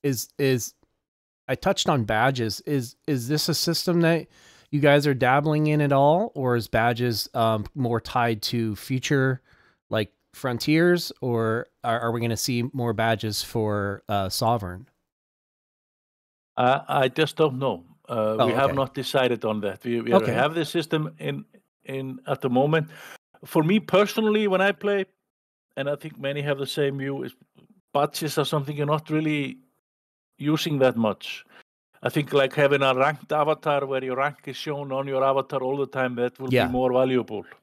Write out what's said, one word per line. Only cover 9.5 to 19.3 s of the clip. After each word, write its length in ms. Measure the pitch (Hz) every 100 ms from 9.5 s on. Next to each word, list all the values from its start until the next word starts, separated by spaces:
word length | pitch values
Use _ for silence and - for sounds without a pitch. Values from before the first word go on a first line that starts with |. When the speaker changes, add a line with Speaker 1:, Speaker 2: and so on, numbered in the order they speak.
| _ _ _ _
Speaker 1:
like, 240 | 110 104 _ _
frontiers? 760 | - 131 117 - 160 175 175 - -
Or 480 | 131 117 113 113 - _
are, 160 | 123 113
are 120 | 117
we 80 | 117
gonna 160 | 117 113
see 260 | - 120 120
more 220 | 135 120
badges 500 | 107 113 110 110 104
for, 600 | - 117 107 104 101 98 -
uh, 220 | 101 95
Sovereign? 580 | - 117 120 95 90 123 _ _ _ _ _ _ _ _ _ _ _ _ _ _ _ _ -
Speaker 2:
Uh, 240 | 123 139 -
I 220 | 139 131
just 260 | 156 156 -
don't 240 | 156 127
know. 240 | 135 90 - _ -
Uh, 300 | 117 107 110
Speaker 1:
Oh, 80 | 120
Speaker 2:
we 60 |
have 160 | 120 139
Speaker 1:
okay. 60 | 139
Speaker 2:
not 180 | 127
decided 500 | - 127 143 127